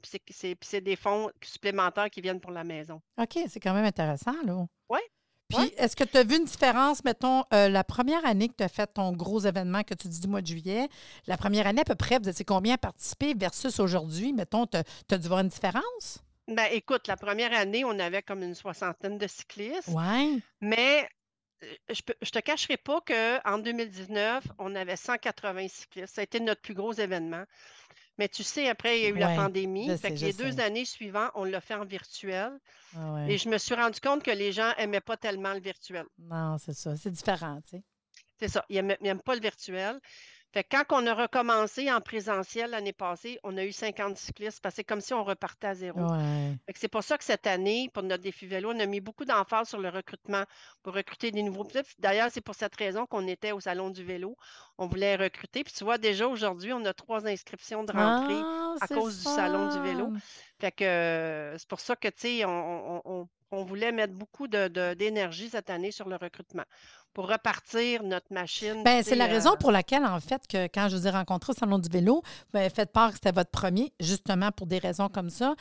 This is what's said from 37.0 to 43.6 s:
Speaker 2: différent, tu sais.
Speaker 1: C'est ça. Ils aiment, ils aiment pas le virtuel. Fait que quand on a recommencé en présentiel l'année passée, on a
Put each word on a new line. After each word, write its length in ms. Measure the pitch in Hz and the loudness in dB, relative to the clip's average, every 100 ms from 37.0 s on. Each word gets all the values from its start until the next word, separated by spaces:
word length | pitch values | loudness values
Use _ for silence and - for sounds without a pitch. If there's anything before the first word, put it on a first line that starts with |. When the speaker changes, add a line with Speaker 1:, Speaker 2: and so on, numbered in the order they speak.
| 202 | -6
Speaker 2:
différent, 500 | 170 - 185 160 143 | -4 -2 -2 -4 -10
tu 160 | - 180 | -14 -18
sais. 40 | - _ _ - _ - | -18 _ _ -20 _ -10
Speaker 1:
C'est 100 | 208 | -6
ça. 180 | 208 - | -4 -2
Ils 80 | 196 | -2
aiment, 180 | 196 196 | 0 0
ils 60 | 202 | -2
aiment 160 | 190 | -2
pas 120 | - | -2
le 60 | 240 | -2
virtuel. 580 | 214 - - 185 196 262 - - - - _ | -2 -6 -8 -6 -6 -8 -14 -20 -20 -20 _
Fait 100 | 202 | -4
que 120 | - 269 | 0 0
quand 80 | 285 277 | 4 4
on 40 | 233 | 4
a 80 | |
recommencé 760 | 220 233 254 240 220 214 - 277 | 2 2 2 4 4 2 -2 0
en 120 | 240 | 0
présentiel 720 | - 220 202 196 185 226 240 | 0 -6 -2 -2 -2 -4 -4
l'année 200 | 226 202 | -4 -6
passée, 460 | - 185 175 233 240 | -4 -4 -4 -8 -10
on 140 | 202 | -8
a 80 | 190 | -6